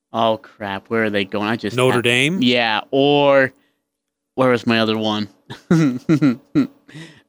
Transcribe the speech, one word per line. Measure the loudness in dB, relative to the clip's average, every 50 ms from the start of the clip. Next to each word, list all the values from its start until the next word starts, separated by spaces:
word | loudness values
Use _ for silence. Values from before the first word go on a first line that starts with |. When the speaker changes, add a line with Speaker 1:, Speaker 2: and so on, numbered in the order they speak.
| _ _
Speaker 1:
oh | -4 -2 0 0 0 -2
crap, | -6 -14 -16 -12 -10 -8 -8 -10 -8 _
where | -4 -2 -2
are | -2
they | -2 -2 -4
going? | -4 -6 -4 -4
I | -4 -4
just | -4 -6 -6 -2
Speaker 2:
Notre | 0 0 2 0
Speaker 1:
ha- | 0
Speaker 2:
Dame? | 0 0 0 0 0 -2 -2 0
Speaker 1:
Yeah, | 0 0 2 2 0 0 -2 -4 -4 -4
or | -2 0 2 2 2 4 4 4 4 4 2 0 -4 _ _ _ _ _ _ _ _ _ _ _ _ _ _ _ _
where | 0 2 2
was | 2 0 0
my | 0 0 0
other | 0 0 -2
one? | -2 -2 -4 -4 -4 -6 -8 -12 _ _ -20 -20 -20 _ _
<laughs> | 2 2 2 2 0 -2 -2 0 0 2 2 0 0 -2 -8 _ -2 -2 -2 -2 -6 _ _ -20 -20 -20 -20 -20 -20 -20 _